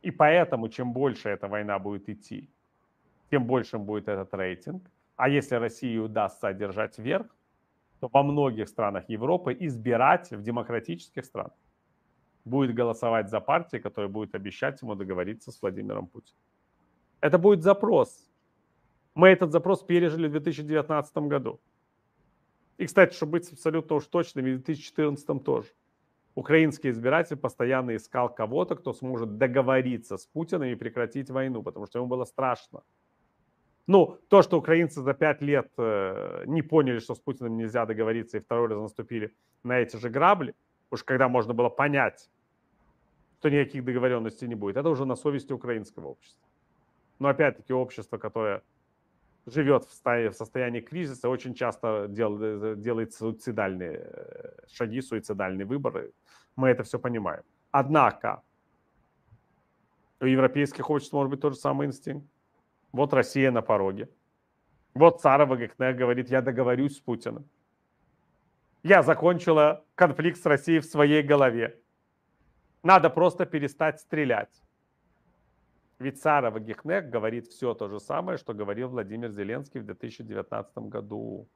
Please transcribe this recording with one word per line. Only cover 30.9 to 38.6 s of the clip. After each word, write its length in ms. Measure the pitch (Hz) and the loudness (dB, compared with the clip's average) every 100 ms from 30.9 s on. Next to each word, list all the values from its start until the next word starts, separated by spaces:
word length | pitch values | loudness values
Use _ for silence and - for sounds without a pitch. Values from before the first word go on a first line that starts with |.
| 123 117 139 131 | -6 -4 -6 -6
войну, 340 | 131 135 117 | -4 -4 -6
потому 220 | 90 92 | -8 -10
что 140 | 101 120 | -10 -6
ему 80 | 123 | -4
было 180 | 127 | -4
страшно. 560 | 117 - 131 120 - - _ _ _ _ _ _ _ _ _ _ - | -6 -2 -2 -2 -6 -20 _ _ _ _ _ _ _ _ _ _ 4
Ну, 320 | 190 160 - _ | 6 6 0 _
то, 120 | 202 | 6
что 160 | - 165 | 8 2
украинцы 440 | 143 165 165 151 | 2 2 2 -2
за 120 | 135 | -4
пять 280 | 135 156 147 | 0 0 0
лет, 280 | 143 139 - - | 0 0 0 -4
э, 640 | 113 104 95 101 - 50 - | -2 0 -2 -6 -8 -10 -4
не 140 | 160 | -4
поняли, 380 | 151 156 135 117 | 2 4 4 -2
что 140 | 117 | -6
с 40 | 113 | -10
Путиным 380 | - 123 120 113 | -10 -8 -6 -6
нельзя 280 | 113 120 | -4 -4
договориться, 520 | 113 107 113 113 113 110 | -2 -2 -2 -2 -6 -10
и 20 | |
второй 280 | - 120 | -4 -2